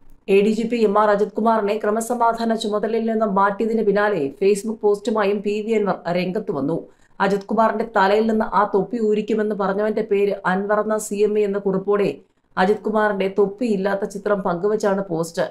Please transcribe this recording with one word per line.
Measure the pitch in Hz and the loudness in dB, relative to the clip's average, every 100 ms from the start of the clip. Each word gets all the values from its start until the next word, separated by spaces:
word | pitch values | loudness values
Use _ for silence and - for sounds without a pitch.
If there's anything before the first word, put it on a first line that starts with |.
| - - - | -20 -18 2
എ | 196 | 4
ഡി | 208 | 4
ജി | 220 | 0
പി | 226 240 | -2 0
എം | 208 208 | 2 4
ആർ | 208 | 2
അജിത് | 202 202 | 2 0
കുമാറിനെ | - 220 220 202 214 | 0 0 2 0 -2
ക്രമസമാധാന | 208 220 226 240 233 226 233 214 | -2 -2 -2 0 0 0 -2 -2
ചുമതലയിൽ | 214 208 220 226 226 | -2 -2 -2 -2 -2
നിന്ന് | 220 220 | 0 0
മാറ്റിയതിന് | 196 202 202 220 220 | 2 0 0 -2 0
പിന്നാലെ | 202 196 208 190 135 - | 2 2 2 0 -4 0
Facebook | 196 202 220 214 | 2 2 -2 -2
പോസ്റ്റുമായും | 208 202 240 214 196 208 | 0 0 0 0 0 0
പി | 202 208 | -2 -4
വി | 208 | -2
അൻവർ | 226 196 - 170 | 0 0 -2 -4
രംഗത്ത് | 175 185 170 175 | -2 -2 -4 -4
വന്നു. | 151 139 165 - _ _ _ | -4 -2 -4 -6 _ _ _
അജിത് | 196 202 | 0 0
കുമാറിന്റെ | - 214 220 214 226 208 | 0 2 2 0 -2 2
തലയിൽ | 190 214 220 | 4 4 2
നിന്ന് | 220 214 | 0 0
ആ | 185 208 | 0 2
തൊപ്പി | 202 185 240 | 0 0 -2
ഊരിക്കുമെന്ന് | 214 214 208 214 214 202 | 0 0 0 0 0 -2
പറഞ്ഞവന്റെ | 190 190 214 214 | -2 0 -2 -2
പേര് | 220 202 202 190 170 | 0 0 0 0 -2
അൻവർ | 190 202 214 | -2 0 0
എന്ന | 214 214 | 0 -2
സി | 214 202 | -2 0
എം | 208 208 | 2 2
എ | |
എന്ന | 202 202 | 0 0
കുറിപ്പോടെ | 202 185 185 202 185 - _ _ _ - | -2 -2 0 0 0 -2 _ _ _ -2
അജിത് | 190 214 | 0 0
കുമാറിന്റെ | 220 214 214 196 190 196 | 0 0 0 0 -2 0
തൊപ്പിയില്ലാത്ത | 196 - 240 196 190 196 208 | 0 0 -2 0 0 -2 -6
ചിത്രം | 196 196 208 | -6 -2 -2
പങ്കുവച്ചാണ് | 190 170 208 214 208 196 196 | 0 -2 -2 0 0 -2 -4
പോസ്റ്റ്. | 160 165 - - | -6 -4 -4 -6